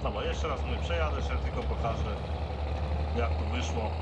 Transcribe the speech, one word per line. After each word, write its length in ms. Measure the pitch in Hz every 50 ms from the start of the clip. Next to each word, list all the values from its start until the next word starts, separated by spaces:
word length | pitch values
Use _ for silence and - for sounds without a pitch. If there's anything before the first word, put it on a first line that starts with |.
| -
Dobra, 200 | - - - -
jeszcze 240 | 165 170 - -
raz 140 | 160 143 -
mówię, 160 | - 139 135 -
przejadę 400 | 147 - 170 170 160 151 156 165
się, 160 | - - -
tylko 260 | - - 143 - - -
pokażę, 520 | - - - - - - - - - - - - - - - - - - - - - - - - - - - - - -
jak 120 | - - -
to 140 | - - 226 - -
wyszło. 360 | - - - - 233 220 214 - -